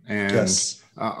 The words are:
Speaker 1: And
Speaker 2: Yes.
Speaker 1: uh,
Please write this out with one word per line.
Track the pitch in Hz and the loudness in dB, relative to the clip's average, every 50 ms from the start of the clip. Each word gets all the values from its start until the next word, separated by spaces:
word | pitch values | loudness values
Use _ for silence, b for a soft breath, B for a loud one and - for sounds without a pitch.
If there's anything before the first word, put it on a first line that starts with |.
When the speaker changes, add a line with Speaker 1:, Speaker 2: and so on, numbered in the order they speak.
| - - | -10 -4
Speaker 1:
And | 107 104 101 98 101 | -2 0 0 2 4
Speaker 2:
Yes. | 113 101 92 92 - - - - b b b b | 4 4 4 2 0 0 -2 -6 b b b b
Speaker 1:
uh, | - - 110 - - | -6 -6 -4 -4 -4